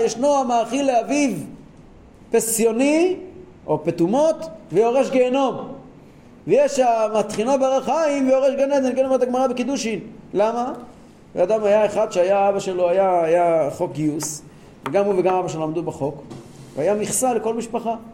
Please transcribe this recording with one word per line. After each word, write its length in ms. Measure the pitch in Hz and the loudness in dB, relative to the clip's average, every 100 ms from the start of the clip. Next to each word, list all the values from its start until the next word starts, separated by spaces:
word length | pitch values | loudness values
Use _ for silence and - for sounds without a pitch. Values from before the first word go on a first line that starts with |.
ישנו 320 | 226 - 285 285 | 0 0 2 2
המאכיל 500 | 247 240 226 262 277 | 2 0 0 0 2
לאביו 440 | 240 196 285 277 175 131 - - - - - - - - | 0 0 0 0 -2 -8 -16 -20 -20 -20 -20 -20 -20 -2
פסיוני, 840 | 226 226 - 226 220 277 311 370 370 - - - - - | -2 0 0 0 2 2 4 2 0 -8 -18 -20 -18 -4
או 180 | 151 | -2
פטומות, 520 | 170 165 170 254 320 - - - - | -2 0 0 2 2 0 -8 -14 -2
ויורש 380 | 165 233 254 226 | 2 2 2 2
גיהנום. 580 | 254 247 262 269 190 - - - - - - - - - | 2 2 2 0 -2 -10 -14 -18 -20 -20 -20 -20 -16 2
ויש 320 | 226 285 262 | 4 4 2
המטחינו 760 | 247 226 214 214 208 185 233 277 | 2 2 0 0 -2 -2 0 2
באור 140 | 262 | 2
החיים 540 | 262 226 302 311 285 262 | 0 0 0 0 2 2
ויורש 260 | 262 269 254 | 4 2 2
גן 140 | 269 | 2
עדן, 240 | 285 262 240 | 2 0 0
כן 80 | |
אומרת 180 | 269 262 | 0 2
הגמרא 240 | 247 247 262 | 0 0 0
בקידושין. 540 | 240 240 277 226 202 - - - | 0 -2 -2 -4 -6 -8 -18 -6
למה? 380 | 180 214 233 254 - - - - - - | 0 0 0 -6 -8 -16 -20 -20 -20 -12
ואדם 300 | 175 180 220 | -2 0 2
היה 220 | 208 208 208 | 2 2 2
אחד 260 | - 214 | 0 0
שהיה, 360 | 180 180 196 196 | 2 2 4 2
אבא 100 | 196 | 0
שלו 280 | 196 180 175 | -4 -2 0
היה, 340 | 185 190 175 | 2 2 2
היה 440 | 165 170 175 165 147 | 2 2 4 2 0
חוק 220 | 147 180 | -2 -6
גיוס, 500 | 135 156 151 - - - - - - - | -2 -4 -2 -8 -10 -16 -20 -20 -14 -4
וגם 160 | 175 | 0
הוא 100 | 202 190 | 0 0
וגם 180 | 175 | 0
אבא 140 | 185 180 | 0 -2
שלו 140 | 160 | -4
עמדו 200 | 156 165 | -4 -4
בחוק, 400 | 160 - 139 - - - - - - - | -6 -6 -6 -8 -16 -18 -18 -20 -14 -4
והיה 180 | 165 | -2
מכסה 400 | 214 208 - 254 | 0 -2 -2 0
לכל 200 | 233 220 | 0 -2
משפחה. 400 | 233 - 240 233 226 - | -6 -6 -6 -6 -6 -10